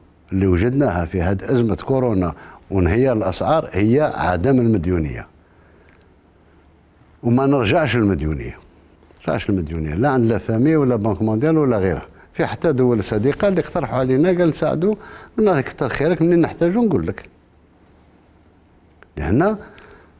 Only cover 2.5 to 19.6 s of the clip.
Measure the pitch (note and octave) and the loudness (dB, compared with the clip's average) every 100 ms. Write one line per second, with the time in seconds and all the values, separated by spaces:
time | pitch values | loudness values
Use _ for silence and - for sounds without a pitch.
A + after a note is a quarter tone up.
2.5 | - - F#2+ E2+ A2+ C3+ A2 F#2 - F2+ | -20 -4 0 2 2 2 2 -2 -2 0
3.5 | D#3 - F#2 G#2+ C3 - - F2 F2+ B2 | -2 -2 0 2 2 0 -2 -2 0 2
4.5 | B2+ A#2 G#2 E2 F2 D2 A#1+ - _ _ | 2 2 0 0 -2 -2 -8 -14 _ _
5.5 | _ - _ _ - _ _ _ _ _ | _ -20 _ _ -20 _ _ _ _ _
6.5 | _ _ _ _ _ _ _ A#2+ B2 C#3 | _ _ _ _ _ _ _ 0 2 4
7.5 | C#3 G2+ E3 C#3+ A#2+ G2+ E2+ D#2 D2 B1 | 2 2 2 0 2 2 0 -2 -4 -8
8.5 | - - - - _ - - - C3 - | -14 -20 -20 -20 _ -20 -12 -6 -4 -2
9.5 | G2 D#2+ E2 D2+ E2 C#3 C3 A2+ G#2 - | -2 -4 -6 -6 -2 0 2 2 0 -2
10.5 | A2+ C#3+ D#3 C3 A#2 A2 G2 A2 A2 D3+ | 0 2 2 2 0 -2 -2 -2 0 0
11.5 | D#3+ C#3 A2 F#2 D#2 - - - - D#3+ | 2 2 2 0 -2 -6 -20 -12 -6 -6
12.5 | B2 E3+ C3 B2 A2+ G2 G#2+ C3 - G3+ | -2 -2 2 2 2 0 -2 -2 0 0
13.5 | F3 - F3 C3+ B2 C3 C3 F3+ F3 E3+ | 0 -2 -4 -4 -2 0 2 2 2 0
14.5 | - D3+ D3+ F#3+ G#3+ - - - - G#3+ | 0 -2 0 -2 -4 -8 -20 -10 0 2
15.5 | D3+ - - C3 - D3+ D#3+ E3+ F3 D#3 | 2 -2 -4 -4 -2 0 2 2 4 2
16.5 | - E3+ A3 A3+ A2+ D#2+ - - - _ | 0 0 2 2 0 -2 -8 -14 -20 _
17.5 | _ _ _ _ _ _ _ _ _ _ | _ _ _ _ _ _ _ _ _ _
18.5 | _ _ _ _ _ - - D2+ A#2 G3 | _ _ _ _ _ -16 -8 0 2 2
19.5 | G#3 | -2